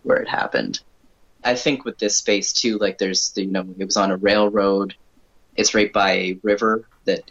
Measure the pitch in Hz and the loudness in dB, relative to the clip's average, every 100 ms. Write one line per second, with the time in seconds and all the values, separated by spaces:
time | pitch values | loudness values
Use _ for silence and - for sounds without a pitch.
0 | - - - - - - - - - _ | -2 -2 0 -4 -2 -2 -4 -6 -12 _
1 | _ _ _ _ 120 123 156 135 117 - | _ _ _ _ -2 0 0 -2 -4 -4
2 | 104 - - 101 95 - 120 107 101 95 | -2 -2 0 0 0 -2 0 0 0 0
3 | 95 92 - - 95 95 92 92 95 107 | -2 -2 -4 -4 -4 -4 -4 -8 -4 0
4 | 98 92 98 107 104 104 98 98 98 - | 0 2 2 4 4 2 2 2 0 -8
5 | _ _ _ _ _ - 104 - - 107 | _ _ _ _ _ -2 0 2 2 2
6 | 98 92 92 92 107 104 110 110 - _ | 2 2 -2 -2 0 2 2 0 -4 _
7 | - 85 - | -4 -2 -2